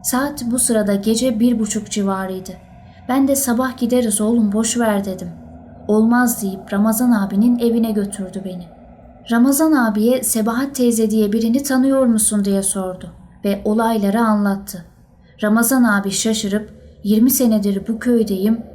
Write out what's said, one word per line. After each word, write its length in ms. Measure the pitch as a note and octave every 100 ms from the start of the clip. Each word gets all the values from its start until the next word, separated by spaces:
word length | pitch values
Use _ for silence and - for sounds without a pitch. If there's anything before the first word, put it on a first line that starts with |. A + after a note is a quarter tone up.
Saat 420 | - B3+ C#4+ D4 A#3+
bu 80 | B3
sırada 360 | - A3 G3+
gece 460 | G3 G#3+ A3+ B3+ G#3+
bir 180 | A#3+ A3
buçuk 320 | G#3+ G#3+ G3+
civarıydı. 600 | G#3+ G3 F#3+ F#3+ F#3+ F#3 F#3 - - - - -
Ben 200 | C4 C4+
de, 80 | C#4
"Sabah 400 | - A#3 C4 B3
gideriz 440 | A#3+ B3 A#3 G3+
oğlum, 320 | G#3+ A#3+ G#3
boş 260 | G#3 A3+ A#3+
ver." 260 | A3+ G3+
dedim. 240 | G3 F3+ F3 - - - - - -
"Olmaz." 540 | G#3+ A3+ A#3+ B3 A#3+
deyip 300 | G3 F#3+ -
Ramazan 400 | G3+ G#3+ A3 B3
abinin 460 | A3 F#3+ F#3+ A#3+ A#3+
evine 320 | A#3 A#3 A3+
götürdü 520 | G#3 G3+ - F#3 G3
beni. 220 | F#3+ F3+ - - - - - - -
Ramazan 420 | A#3 C4 C#4 D#4+
abiye, 500 | D4 A3+ G#3 A3 B3+
"Sebahat 520 | - A3+ A3 A#3 C#4
teyze 360 | C4+ A#3+ A3+ A3
diye 220 | A3 G#3
birini 300 | A3 A3+ B3+
tanıyor 440 | C#4 C4 C4+ C4+ B3+
musun?" 380 | A3 - G#3
diye 180 | G3+ G3
sordu 480 | G3 G3 F#3 F3+ E3+ - - -
ve 180 | G3+ G3
olayları 560 | - G#3+ A3+ A3 G3 A3
anlattı. 640 | A3+ G#3 G3+ G3 G3 F3 E3+ _ - _ _ -
Ramazan 420 | G#3 A3 A#3 C4
abi 260 | A#3+ G3+ G3
şaşırıp, 640 | F#3+ A3 G#3+ G3+ G#3 G#3+ - - -
"Yirmi 260 | G3+ G#3+ B3+
senedir 580 | - A#3+ A3 G3+ G3 G3
bu 100 | A3
köydeyim 640 | B3 A#3 G3+ F#3 G3+ A3+ -